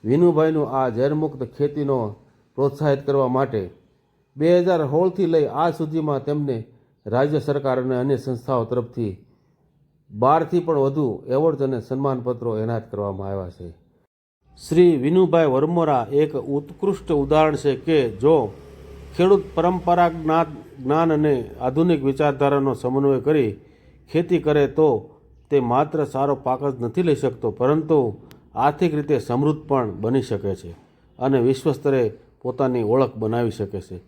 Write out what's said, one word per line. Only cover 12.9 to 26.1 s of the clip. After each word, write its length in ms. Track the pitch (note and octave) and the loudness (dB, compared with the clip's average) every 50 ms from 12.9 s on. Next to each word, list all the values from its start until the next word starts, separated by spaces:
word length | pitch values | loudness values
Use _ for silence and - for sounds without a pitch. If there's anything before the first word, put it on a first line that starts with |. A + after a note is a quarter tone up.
કરવામાં 360 | - G2+ G#2 G2+ G2 F#2+ G2 | -8 -6 -6 -6 -6 -8 -8
આવ્યા 220 | G2 G2 G2 F#2 F2+ | -8 -6 -6 -8 -10
છે. 200 | F2+ _ F2 E2+ E2 _ _ _ _ _ _ _ _ _ _ _ _ _ _ _ - - - | -12 _ -18 -18 -18 _ _ _ _ _ _ _ _ _ _ _ _ _ _ _ -20 -20 -8
શ્રી 300 | - D#3+ E3+ F3+ F3 E3 | 0 4 6 6 6 6
વિનુભાઈ 480 | C3+ B2 D3 F3 F#3 F#3+ E3 D#3+ E3+ D#3+ | 4 2 2 4 4 4 4 4 4 4
વરમોરા 600 | D3 B2+ C3 D3 D#3+ F3 F3 E3 D3+ C#3+ B2+ A2+ G#2 | 4 2 2 0 0 0 0 2 2 2 0 -2 0
એક 240 | C#3 C#3+ D#3 D3 D3+ | 0 0 0 0 -2
ઉત્કૃષ્ટ 760 | C3+ - C#3 C#3 C#3+ C#3+ - - - - G3 G3 G3 - - | -6 -6 -4 -4 -6 -6 -8 -10 -4 -4 -4 -4 -4 -4 -2
ઉદાહરણ 440 | E3 C#3+ C#3 C3+ D3+ D#3 D#3 D#3 D3 | 0 0 2 2 4 4 4 4 2
છે 200 | - - C#3+ C#3 | 0 -2 -2 -2
કે 340 | - - E3 D#3+ D3+ C3 A2+ | -2 -2 2 2 2 2 0
જો 400 | G2 G2 A#2+ D3 E3 D3+ A#2 G2+ - - - - - - - - - - - - - | -2 0 2 4 4 4 2 -2 -8 -14 -20 -20 -20 -20 -20 -20 -20 -20 -20 -14 -2
ખેડૂત 260 | - F3 F#3+ G3+ F#3+ G3 - - | 0 4 4 4 4 2 -2 -2
પરંપરા 540 | E3+ E3 F3 F#3 F3+ E3+ F3 F3 F3 F3 E3+ | 0 0 2 0 0 0 2 4 4 4 2
જ્ઞાન, 360 | E3 E3 D#3 D#3 D#3 E3 E3 D#3 D3+ G#2+ - - - C#3 B2+ | 2 -2 -2 0 2 2 0 -2 -6 -18 -18 -20 -18 -10 -4
જ્ઞાન 300 | C3 D3 D#3+ E3 E3 D#3 | -2 0 2 2 2 2
અને 380 | D3 D3+ D3+ C#3 B2 A2+ - - - | 2 2 2 2 0 -2 -8 -10 -6
આધુનિક 420 | B2 C3 C3 D3+ E3 F3+ F#3+ D3 C3 | -4 -2 0 2 2 2 2 2 2
વિચારધારાનો 680 | C#3 C3+ C#3 D3+ D3 C#3 C3 C#3+ C#3 C#3+ C#3+ C3+ C3+ C3+ | -2 0 2 0 0 2 2 2 2 2 2 0 0 -2
સમન્વય 460 | - - B2 B2+ C#3 C#3 C#3 C3+ B2+ | -2 -4 -2 0 2 2 2 2 2
કરી 400 | G#2 C#3+ D#3 D3+ B2 G#2+ G2 - - - - _ _ - _ _ _ _ | 0 0 2 2 0 0 -4 -8 -16 -20 -20 _ _ -20 _ _ _ _
ખેતી 280 | - - E3+ E3+ F3+ D#3+ | -2 -2 0 0 -2 0
કરે 280 | - D3+ D3 D3 C#3+ | 0 2 2 2 2
તો 420 | C3+ C#3 D#3 D#3 D3+ A#2+ G#2 - - - _ _ _ - _ _ _ | 2 2 2 2 4 2 0 -4 -8 -20 _ _ _ -20 _ _ _
તે 100 | D3 C#3 | 0 0
માત્ર 460 | B2 A#2 A#2+ C3 D3+ D3+ - D#3+ D3 | 2 2 2 2 2 0 -2 -4 -4
સારો 300 | - | -2